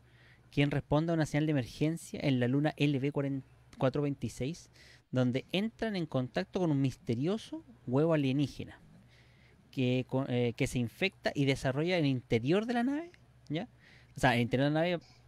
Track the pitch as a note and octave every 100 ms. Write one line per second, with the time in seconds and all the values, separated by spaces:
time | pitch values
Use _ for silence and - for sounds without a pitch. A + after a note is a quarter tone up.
0 | - - - - - C#3+ C#3+ C#3+ - D3
1 | E3 E3 D3 D3 D#3 D3 G#2+ - D3+ E3
2 | - - C#3+ B2 A#2+ C#3 D3+ - D3 C3+
3 | C#3+ C#3+ C#3 C3+ - - - - C3 D3
4 | C#3+ C#3 A2+ - C3 F3 - - - -
5 | _ B2+ B2 B2 - F3+ A3 - A3+ G3
6 | D#3 C3 B2 F#3 F#3 F#3+ E3+ C#3 C3+ -
7 | - A#2 D#3 A3 - D#4+ - - - C3
8 | E3 D#3 C3+ C#3 D3 - - - - -
9 | - - - - - - - C#3 B2 B2+
10 | B2 C3 C3+ B2 A#2+ - C3 B2 A#2 -
11 | F#3+ - - - C#3 C3 C#3 C3 E3+ F3+
12 | C#3+ B2+ - A#2 B2+ G3 A#3 A#3+ B3 D4
13 | E4+ - - - - D#3 - - - -
14 | - - C3 A#2+ A#2+ B2+ C#3+ D#3 F3 F3
15 | - -